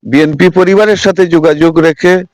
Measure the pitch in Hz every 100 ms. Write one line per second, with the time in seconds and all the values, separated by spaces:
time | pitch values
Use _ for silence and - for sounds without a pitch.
0 | 107 131 156 147 180 180 185 196 214 202
1 | 196 185 180 165 156 151 165 165 160 151
2 | 180 185 180